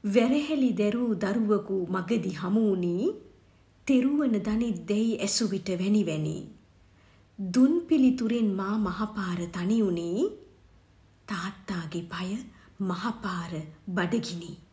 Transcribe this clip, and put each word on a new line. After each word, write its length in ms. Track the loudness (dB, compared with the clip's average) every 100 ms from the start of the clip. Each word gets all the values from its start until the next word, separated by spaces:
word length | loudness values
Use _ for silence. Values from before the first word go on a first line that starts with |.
වැරහැලි 640 | 4 4 4 2 0 0 2
දැරූ 380 | 2 0 0 -2
දරුවකු 640 | 0 0 0 2 0 0 -4 -2
මගදි 440 | -4 -2 -2 -2
හමු 320 | -6 0 2
වුණී, 480 | 2 2 0 0 0 -2 -14 -20 _ _ _ _ 2
තෙරුවන 480 | 4 4 2 2 0
දනිද්දැයි 840 | 0 0 0 -2 -2 0 2 0
ඇසු 300 | 0 0 0
විට 180 | -2 -4 -2
වැනි 240 | 2 2
වැනි. 320 | 2 -2 -2 -4 -10 -18 -20 _ -20 _ -20 -20 _ -10
දුන් 360 | -2 4 6 4
පිළිතුරෙන් 680 | 2 6 6 4 0 2 2
මා 220 | 0 -2 0
මහපාර 640 | 0 -2 -4 -4 -6 -4 -6
තනි 260 | -4 0 2
වුණී, 480 | 2 0 -2 0 -2 -4 -20 -20 -20 -20 _ _ _ _
තාත්තාගේ 800 | -10 -8 -8 -12 -8 -6 -4 -8 -8
පය 200 | -8 -6 -6 -8 -20 -20 -6
මහපාර 720 | -4 -2 -4 -6 -6 -6 -6 -8 -10 -14 -6
බඩගිනි. 640 | -2 0 0 -2 -8 -10 -14 -20